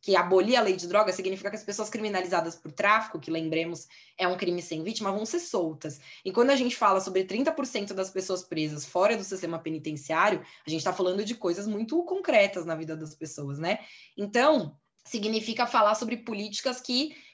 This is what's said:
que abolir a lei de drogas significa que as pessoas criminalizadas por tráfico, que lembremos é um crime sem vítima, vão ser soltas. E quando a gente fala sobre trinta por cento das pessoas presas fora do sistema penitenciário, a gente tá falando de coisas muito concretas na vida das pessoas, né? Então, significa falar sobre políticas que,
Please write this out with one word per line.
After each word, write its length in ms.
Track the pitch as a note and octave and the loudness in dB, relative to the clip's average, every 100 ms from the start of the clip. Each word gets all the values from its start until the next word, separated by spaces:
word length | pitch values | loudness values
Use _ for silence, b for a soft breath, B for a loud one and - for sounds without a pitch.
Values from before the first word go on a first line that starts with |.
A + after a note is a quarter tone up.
que 160 | - F3+ | 2 2
abolir 400 | F3+ F#3 G#3 B3 | 6 6 6 4
a 40 | |
lei 140 | G#3 F#3 | 4 0
de 100 | F3 | 2
drogas 300 | G3+ - F#3 | 4 4 2
significa 340 | F#3 F#3+ G3+ | -4 -4 -6
que 60 | G#3 | -8
as 80 | |
pessoas 260 | - G3+ G#3+ | -8 -6 -6
criminalizadas 640 | A3 G#3+ F#3 F3 F3 E3 - | -4 -2 -2 0 0 -2 -6
por 180 | D#3+ | -10
tráfico, 460 | - G3+ A3 A3 D#3+ | 2 6 6 2 -8
que 120 | D#3+ | -4
lembremos 560 | D#3+ D#3+ D#3+ E3 E3 - b b b | -4 -2 -2 -2 -6 -14 b b b
é 100 | F3+ | 0
um 80 | F#3 | 0
crime 260 | F3 F3 | -2 -2
sem 220 | E3+ D#3+ | -4 -6
vítima, 300 | F3 A3 G3+ | -4 -4 -2
vão 120 | G3+ A3+ | -2 -2
ser 140 | E4+ | -4
soltas. 600 | - G#3 D#3+ D#3 D#3 C#3 B B F#3+ | -2 -2 -2 -4 -10 -12 B B -4
E 60 | |
quando 180 | G#3 B3+ | 2 4
a 60 | C4+ | 4
gente 180 | B3 - | 2 2
fala 240 | G#3 F#3+ | 4 4
sobre 240 | F#3+ F#3 | 2 0
trinta 300 | F#3+ G#3 C#4+ | 0 0 0
por 120 | D#4+ C4 | 0 -4
cento 280 | A3 G3+ | -4 -6
das 160 | F#3+ F#3+ | -6 -6
pessoas 340 | F#3+ F#3 F3+ | -6 -4 -6
presas 400 | - D#3+ D3+ D3 | -4 -4 -4 -4
fora 320 | - F3+ G3+ A3 | -4 2 2 2
do 80 | |
sistema 360 | F#3+ F#3 E3 E3 | -4 -8 -6 -6
penitenciário, 840 | D#3+ D#3+ D#3 D3+ - D#3+ G3+ G3 B B - | -6 -6 -6 -8 -2 4 4 2 B B -6
a 20 | |
gente 140 | D#3+ | -2
tá 80 | F#3 | -2
falando 320 | F#3 F3+ G3 | 0 0 0
de 120 | G#3+ A#3 | -2 -2
coisas 320 | F3+ F3 G#3 | -2 -2 -2
muito 360 | G#3 A3+ E4 | -4 -2 0
concretas 600 | E4+ F#4+ F#4 A#3 G3 F#3+ E3 | 0 -2 4 6 6 2 -4
na 100 | D#3+ | -6
vida 220 | D#3+ D#3 | -6 -8
das 180 | D#3 - | -10 -12
pessoas, 440 | D#3 - C#3 C#3+ | -12 -8 -8 -4
né? 200 | E3 G#3+ B B B - | -2 -4 B B B -10
Então, 580 | G3+ A#3 C#4 D4 D#3 - _ _ - | -2 2 4 4 0 -10 _ _ -10
significa 600 | A#3 G#3+ A3 A3+ A3 A#3 | -4 -2 -2 -2 -2 2
falar 300 | A#3+ G#3 - | 4 4 4
sobre 220 | A3+ A#3 | -2 -6
políticas 640 | - G3+ G#3 - C4 B3 | -6 -6 -6 -4 -4 -4
que, 340 | - B3 D4+ B B | -2 -2 -2 B B